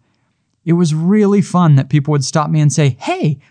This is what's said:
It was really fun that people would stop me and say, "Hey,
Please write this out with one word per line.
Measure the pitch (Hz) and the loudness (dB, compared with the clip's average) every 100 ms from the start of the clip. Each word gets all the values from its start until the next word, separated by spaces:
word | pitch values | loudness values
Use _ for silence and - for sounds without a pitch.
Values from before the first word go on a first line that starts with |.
| _ _ _ _ _ _ 165 | _ _ _ _ _ _ -4
It | |
was | 170 170 | 0 0
really | 156 170 214 202 202 | 0 0 2 2 0
fun | - 180 170 135 | 0 0 2 2
that | - | 2
people | 151 139 | -2 0
would | 147 | -2
stop | 135 160 151 | -2 -4 -2
me | 160 | 0
and | 147 | 0
say, | 165 143 - | 2 -2 -2
"Hey, | - 370 226 143 _ | -6 -4 -4 -4 _